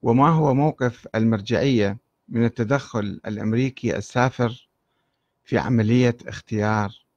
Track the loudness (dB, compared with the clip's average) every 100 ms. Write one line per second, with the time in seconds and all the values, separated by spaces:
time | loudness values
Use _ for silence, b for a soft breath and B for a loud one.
0 | 2 4 4 4 2 2 0 0 -4 -4
1 | -6 -2 0 0 0 0 2 2 0 -2
2 | _ _ _ -2 -2 0 -2 -2 -2 -6
3 | -6 -8 -10 -6 -2 0 -2 -4 -4 -4
4 | -4 -2 -2 0 -4 -4 _ _ _ _
5 | _ _ _ _ _ -2 0 0 2 4
6 | 2 0 -10 -16 -8 -4 0 0 -2 -8
7 | _